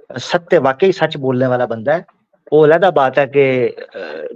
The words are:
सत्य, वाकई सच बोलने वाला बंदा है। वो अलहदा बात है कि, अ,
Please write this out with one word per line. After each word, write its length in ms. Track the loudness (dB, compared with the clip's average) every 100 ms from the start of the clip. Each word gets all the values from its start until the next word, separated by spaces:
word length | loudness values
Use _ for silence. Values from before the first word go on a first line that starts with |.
| -18
सत्य, 460 | -14 -6 -6 0 2
वाकई 340 | 2 0 0
सच 240 | 0 -4 -4
बोलने 300 | -4 -2 0
वाला 200 | 0 -2
बंदा 280 | -4 -4
है। 120 | -4 -6 _ _ _ _
वो 120 | 4
अलहदा 260 | 4 4 2
बात 280 | 2 0 0
है 80 | 0
कि, 420 | 2 2 2 -2
अ, 600 | -4 -14 -14 -14 -12 -12